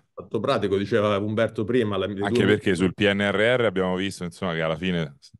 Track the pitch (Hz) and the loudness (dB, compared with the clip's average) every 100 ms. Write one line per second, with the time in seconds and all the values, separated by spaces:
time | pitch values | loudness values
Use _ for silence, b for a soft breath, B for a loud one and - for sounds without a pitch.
0 | _ - - 113 123 123 98 98 101 113 | _ -18 -8 -4 -2 -2 0 -2 0 0
1 | 104 98 107 110 110 - 107 123 107 98 | 2 0 -2 -2 -2 -2 -2 0 0 -2
2 | 95 98 101 120 101 104 104 87 92 - | -4 -2 0 2 4 4 2 2 0 2
3 | 101 101 101 95 113 127 113 92 92 92 | 2 2 2 2 2 4 2 0 0 0
4 | 98 - 87 - 95 82 80 80 92 87 | -4 -6 -10 -6 -4 -2 -2 -2 -2 -2
5 | 78 - - | -4 -8 -20